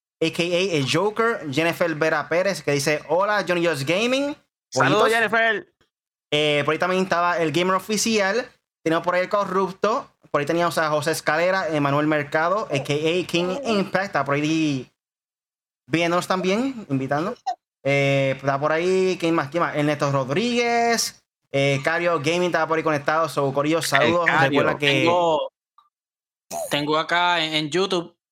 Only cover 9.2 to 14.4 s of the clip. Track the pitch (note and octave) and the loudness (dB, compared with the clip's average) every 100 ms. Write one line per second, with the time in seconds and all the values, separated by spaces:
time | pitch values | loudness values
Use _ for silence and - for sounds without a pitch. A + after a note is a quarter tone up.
9.2 | F3+ G#3 F#3+ F#3 F#3+ F#3 G3+ A#3+ - _ | 0 -2 0 0 -2 0 -2 -2 -6 _
10.2 | _ D3 C#3+ E3+ F3 E3+ D#3 D3+ D3+ D#3 | _ -2 0 0 0 0 0 0 0 -2
11.2 | - D#3 F3 F#3+ D#3+ D3+ C#3+ C#3+ D3+ D3+ | -2 0 2 0 0 0 0 2 2 0
12.2 | C#3+ D#3 E3 G3+ G#3 C#3+ C3+ D3 D#3+ F3+ | 0 -2 0 -2 -2 -4 -2 -2 0 -2
13.2 | D#3+ E3+ F3+ F#3 B3 G3+ F#3+ F#3 G3 C#3+ | -2 -2 -2 -4 -2 -2 -2 -4 -2 -4
14.2 | C3+ C#3+ | -2 -2